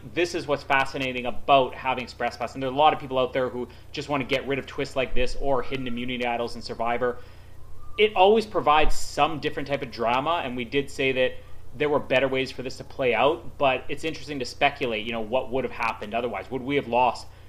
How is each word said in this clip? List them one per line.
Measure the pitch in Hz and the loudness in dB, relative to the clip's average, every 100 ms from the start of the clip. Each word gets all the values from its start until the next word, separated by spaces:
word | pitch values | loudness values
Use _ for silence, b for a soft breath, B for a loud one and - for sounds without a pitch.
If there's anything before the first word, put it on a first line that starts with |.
| - | -8
this | 151 175 170 | -2 -2 -2
is | 139 | -2
what's | 139 | -4
fascinating | - 139 131 147 131 127 120 | 2 2 2 -2 -4 -4 -4
about | 113 - 139 123 | -2 4 6 4
having | - 131 123 | -2 -4 -4
express | 117 - 120 - | -6 -4 -4 -4
pass. | 117 | -8
And | 135 | -4
there | 135 | -4
are | |
a | 131 | 4
lot | 151 | 4
of | 147 | 4
people | 139 131 | 0 0
out | 127 | 0
there | 139 127 | 0 -2
who | 120 120 b b | -4 -8 b b
just | - 139 | -10 -4
wanna | 143 117 | -2 0
get | 135 120 | -2 -2
rid | 135 | -4
of | - | -4
twists | - 135 139 | -6 -4 -2
like | 123 - | 2 4
this | 123 - | 4 4
or | 135 131 | 2 2
hidden | - 135 127 | 2 -2 -2
immunity | 120 123 123 123 | -4 -4 -4 -2
idols | 117 117 117 | -2 -4 -6
in | |
Survivor. | 110 113 117 120 123 117 b b b b - - - - | -8 -4 -2 0 0 -2 b b b b -10 -8 -6 2
It | 214 214 | 2 6
always | 190 226 202 | 6 6 2
provides | 175 143 151 147 - | 0 4 8 8 8
some | - - 147 156 | 6 2 2 2
different | 147 156 135 | -4 -4 -4
type | 139 | -4
of | 131 | -4
drama, | 110 117 123 151 170 135 | -2 0 2 2 -2 -2
and | 123 | -4
we | 117 | -2
did | 139 139 | -2 -2
say | - 135 | -2 0
that | 131 127 - b b - 123 | 2 0 0 b b -10 -2
there | 147 | 0
were | 143 | 0
better | - 131 131 | 2 2 2
ways | 131 131 | 0 -2
for | - | -6
this | 127 - | -10 -10
to | |
play | - - 131 110 | -12 -2 0 4
out, | 135 170 - - | 4 2 -4 0
but | 139 127 - | 0 0 -2
it's | 147 | -4
interesting | 165 147 - 143 | -4 -6 -8 -8
to | 120 | -8
speculate, | - 143 135 127 110 110 | 0 0 0 -2 -2 -4
you | |
know, | 117 | -6
what | 104 127 127 | -2 -2 0
would | 131 | -2
have | 120 | -4
happened | - 113 - 107 | -2 -4 -4 -4
otherwise. | 113 120 98 92 | -4 -2 -6 -6
Would | 127 | -8
we | 123 143 | -2 -2
have | 117 | 0
lost | 120 123 - - b | 2 2 0 -10 b